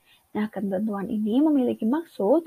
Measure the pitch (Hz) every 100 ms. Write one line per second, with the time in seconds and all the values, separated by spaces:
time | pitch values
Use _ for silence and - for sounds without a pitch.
0 | _ _ _ 202 214 190 196 190 220 196
1 | 196 214 214 240 311 294 240 220 220 294
2 | 330 - 202 302